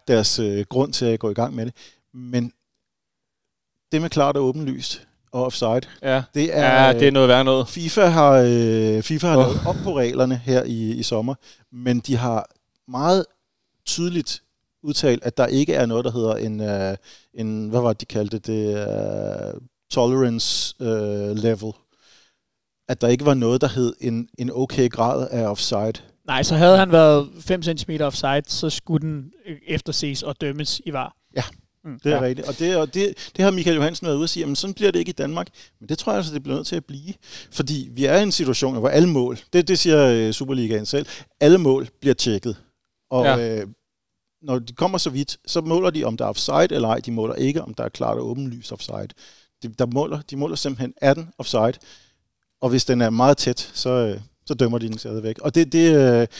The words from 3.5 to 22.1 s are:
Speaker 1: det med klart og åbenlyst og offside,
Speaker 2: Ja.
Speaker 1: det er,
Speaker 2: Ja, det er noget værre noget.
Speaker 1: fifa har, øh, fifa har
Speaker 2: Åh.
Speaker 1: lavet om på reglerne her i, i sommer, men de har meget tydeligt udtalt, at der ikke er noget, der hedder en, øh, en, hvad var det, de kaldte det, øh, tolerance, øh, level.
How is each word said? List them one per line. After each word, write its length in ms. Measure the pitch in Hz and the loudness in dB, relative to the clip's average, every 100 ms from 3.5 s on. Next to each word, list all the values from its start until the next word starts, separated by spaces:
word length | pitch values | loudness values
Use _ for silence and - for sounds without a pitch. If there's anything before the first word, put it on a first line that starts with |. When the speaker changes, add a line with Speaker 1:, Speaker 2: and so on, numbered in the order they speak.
| _ _ _ - | _ _ _ -6
Speaker 1:
det 80 | 156 | -4
med 80 | 165 | -2
klart 260 | 156 139 143 | 2 2 2
og 80 | |
åbenlyst 640 | 131 143 143 127 - - _ _ _ | 0 -2 -6 -8 -8 -12 _ _ _
og 120 | 123 | -6
offside, 360 | 127 - 117 123 - - | -4 -2 0 0 -2 -8
Speaker 2:
Ja. 200 | 135 131 123 | -2 -2 -2
Speaker 1:
det 220 | 147 160 151 | -2 0 2
er, 300 | 131 131 131 | 4 6 6
Speaker 2:
Ja, 60 | |
det 160 | 120 123 | 6 2
er 20 | |
noget 160 | 139 131 | 4 6
værre 160 | 123 | 6
noget. 240 | 135 131 120 | 4 2 0
Speaker 1:
fifa 380 | 170 165 214 185 | -6 -2 4 4
har, 240 | 165 147 135 123 | 6 8 8 6
øh, 560 | 120 113 110 110 110 | 4 2 2 2 0
fifa 240 | - 156 175 | -2 -2 2
har 100 | 147 | 4
Speaker 2:
Åh. 80 | 127 | 4
Speaker 1:
lavet 140 | 101 - | 2 -2
om 100 | 180 | -4
på 120 | 180 147 | -4 -2
reglerne 380 | 120 127 127 127 | 0 0 0 -2
her 260 | 123 127 | 0 0
i, 260 | 123 117 110 | 0 -4 -4
i 100 | 120 | -4
sommer, 320 | 113 113 117 139 _ _ _ | -4 -4 -4 -8 _ _ _
men 280 | 120 123 120 | -6 -2 -2
de 160 | 127 120 | 0 -2
har 320 | 123 110 - _ _ _ - | -2 -4 -6 _ _ _ -12
meget 380 | 127 156 190 165 _ _ _ _ _ - | -4 0 0 0 _ _ _ _ _ -8
tydeligt 560 | - 175 175 - - _ _ _ _ | -4 -2 -2 -6 -8 _ _ _ _
udtalt, 420 | 151 143 143 120 | -8 -2 0 0
at 120 | 120 - | -2 -2
der 100 | 120 | 0
ikke 280 | 135 151 | 2 0
er 120 | 147 120 | 0 0
noget, 180 | 113 | -2
der 80 | 123 | -4
hedder 220 | 120 110 110 | -2 -2 -2
en, 240 | 107 107 | -4 -4
øh, 360 | 107 101 95 98 - - _ | -4 -2 -4 -6 -12 -20 _
en, 340 | - 110 107 107 | -10 -6 -6 -2
hvad 120 | 120 | 0
var 120 | 120 | 0
det, 80 | 107 | -2
de 60 | - | -6
kaldte 320 | 110 104 110 | -6 -4 -6
det, 500 | - 110 107 104 104 | -6 -4 -2 -4 -4
øh, 720 | 104 52 50 50 50 50 - - _ - | -4 -4 -6 -6 -8 -10 -12 -18 _ -6
tolerance, 840 | - 120 131 127 113 - - - - | 0 2 2 2 0 -4 -4 -6 -6
øh, 560 | 117 110 104 104 101 107 | -4 -2 -2 -4 -4 -2
level. 360 | 113 107 110 - _ _ _ | 0 -2 -6 -14 _ _ _